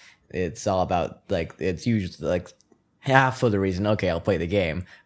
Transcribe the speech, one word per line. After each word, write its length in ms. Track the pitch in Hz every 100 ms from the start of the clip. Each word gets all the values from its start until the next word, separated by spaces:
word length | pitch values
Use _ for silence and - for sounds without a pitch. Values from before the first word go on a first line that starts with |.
| - _ _
it's 380 | - 87 - 107
all 140 | 95
about, 400 | 90 90 78 - -
like, 260 | 92 82 -
it's 260 | 90 82 120
usually, 420 | 113 90 - 76
like, 240 | 90 - - _ _ _ _
half 420 | - 135 131 117
of 100 | 123
the 80 | 101
reason, 260 | 95 90 104
"Okay, 220 | 107 92
I'll 100 | 85
play 180 | - 87
the 80 | 82
game," 380 | 101 85 76 90 -